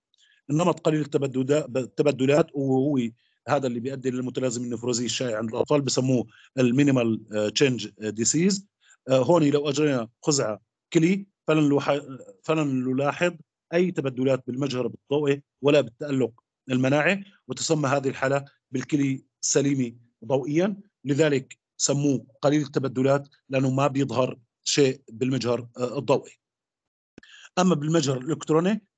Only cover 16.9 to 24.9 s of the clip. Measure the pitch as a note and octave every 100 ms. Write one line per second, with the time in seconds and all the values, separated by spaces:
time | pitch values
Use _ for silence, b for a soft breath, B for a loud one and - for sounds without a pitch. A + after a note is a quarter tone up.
16.9 | D3 D3+ G3 G3 B - C3 - D#3 C#3
17.9 | C#3 C3+ C3 C3+ C#3 C#3 b _ C3 -
18.9 | D3 C#3 C3+ - _ - C#3+ C#3 C3+ A#2+
19.9 | A#2+ _ _ A2+ C3+ - D3+ G3+ G3 -
20.9 | _ C3 C#3+ D#3 C#3 - - _ - -
21.9 | C#3+ C#3+ B2+ - _ C#3+ D3+ C#3 - C3
22.9 | A#2 C3+ C#3+ C#3 b _ C3+ C3+ C3 C#3
23.9 | C3 C#3 A2+ B2+ - _ _ - - C3+